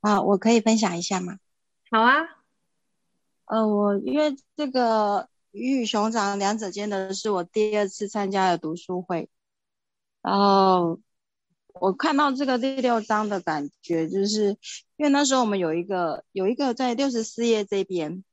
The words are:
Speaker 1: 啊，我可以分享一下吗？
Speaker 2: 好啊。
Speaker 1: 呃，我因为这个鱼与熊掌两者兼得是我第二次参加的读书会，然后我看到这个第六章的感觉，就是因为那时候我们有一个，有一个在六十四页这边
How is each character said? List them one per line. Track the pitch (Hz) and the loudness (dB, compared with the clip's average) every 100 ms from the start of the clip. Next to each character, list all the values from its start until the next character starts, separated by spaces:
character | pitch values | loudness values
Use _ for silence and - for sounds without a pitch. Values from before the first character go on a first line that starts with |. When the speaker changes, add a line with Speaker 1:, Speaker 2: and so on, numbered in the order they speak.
Speaker 1:
啊， | 214 202 | 2 2
我 | - 196 | 2 2
可 | 220 | 4
以 | 233 | 4
分 | 220 220 | 4 2
享 | 208 170 | 0 -2
一 | |
下 | 175 190 | -4 -6
吗？ | 180 196 _ _ _ _ _ | -6 -12 _ _ _ _ _
Speaker 2:
好 | 226 | 2
啊。 | 233 285 330 - _ _ _ _ _ _ _ _ _ _ | 4 4 0 -12 _ _ _ _ _ _ _ _ _ _
Speaker 1:
呃， | _ 220 220 | _ 0 0
我 | 208 208 202 | 2 2 0
因 | 226 269 | -2 0
为 | 302 277 _ - | 0 -2 _ -8
这 | 294 | -4
个 | 262 240 220 208 202 - _ _ | 0 2 2 2 0 -4 _ _
鱼 | 202 247 269 | -8 -2 0
与 | |
熊 | 226 220 214 | 0 0 0
掌 | 226 202 202 | 0 -2 0
两 | 196 214 | -2 -2
者 | 208 | -6
兼 | 175 208 | -6 -4
得 | 196 190 | -4 -4
是 | 196 214 | -6 -2
我 | 190 | -2
第 | 175 214 214 208 | -2 -2 0 0
二 | 202 | -2
次 | - 202 | -4 -8
参 | 208 202 | -4 -2
加 | 196 190 | 0 2
的 | 170 | 0
读 | 156 170 | -2 -8
书 | - 180 | -8 -8
会， | 180 170 - _ _ _ _ _ _ _ _ _ | -4 -6 -6 _ _ _ _ _ _ _ _ _
然 | - | -2
后 | 196 202 196 190 185 170 165 _ _ _ _ _ _ _ | 2 4 6 6 4 2 -2 _ _ _ _ _ _ _
我 | - 185 | -4 -2
看 | 190 320 285 | 0 0 2
到 | 294 | 2
这 | 262 277 | 0 -2
个 | 254 | 0
第 | 262 269 | -2 0
六 | 247 233 | 0 0
章 | 214 214 214 | 0 -2 0
的 | 202 | -4
感 | 175 156 143 _ | -4 -4 -6 _
觉， | - 165 160 | -4 -2 -2
就 | 190 | -2
是 | 196 214 202 214 - - _ _ | 0 0 0 -2 -10 -18 _ _
因 | |
为 | 294 | 2
那 | 277 | 2
时 | 285 | 2
候 | 262 | 2
我 | 233 | 2
们 | 202 | 0
有 | 170 | 0
一 | 160 | -2
个， | 175 185 170 - - | -2 -2 -2 -4 -10
有 | 196 190 | -4 -2
一 | |
个 | 247 277 | 0 -2
在 | 233 254 | -2 -2
六 | 233 277 | 0 -2
十 | 240 | -2
四 | 220 - 233 | -6 -2 2
页 | 220 202 | 2 0
这 | 196 | -2
边 | 190 180 151 180 - | -2 -4 -4 -8 -14